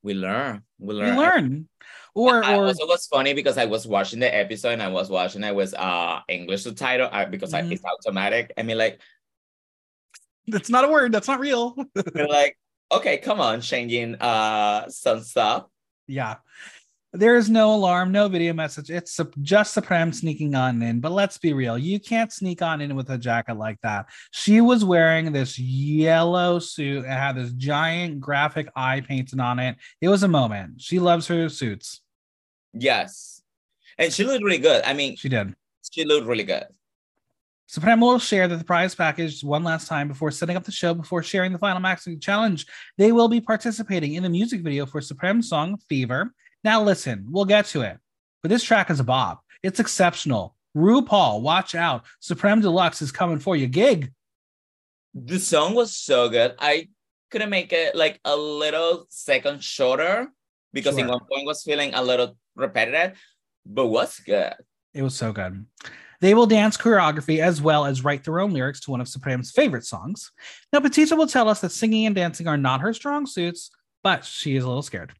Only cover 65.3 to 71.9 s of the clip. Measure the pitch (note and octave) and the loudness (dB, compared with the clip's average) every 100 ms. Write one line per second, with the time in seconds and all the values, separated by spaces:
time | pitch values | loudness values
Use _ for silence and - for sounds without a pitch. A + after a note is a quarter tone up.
65.3 | G#2+ F#2 F#2+ G#2 _ - - - _ F#3 | -4 -8 -10 -16 _ -20 -20 -20 _ 6
66.3 | G#3+ A#3 A3 G#3+ - A#3 G#3+ E3 D3+ C#3+ | 6 6 6 4 2 2 4 4 0 -2
67.3 | D#3 E3 D#3+ D3 D3+ C#3 C3+ C3+ C#3+ D3+ | 2 2 2 4 4 2 0 -2 -2 -4
68.3 | E3 G3+ D#3 B2+ C#3 - B2+ B2 - C#3 | -2 0 0 -4 -6 -8 -6 -6 -8 -6
69.3 | B2+ A#2 - C#4+ B2+ - F2+ E2+ G#3+ - | -6 -2 2 2 2 -8 -12 -10 -12 -14
70.3 | _ - - _ C#4+ C#4 - D4+ D#4+ D#4 | _ -20 -20 _ 2 4 4 4 6 4
71.3 | C4 A3 G#3 F3+ - A3+ | 4 4 2 -2 -2 0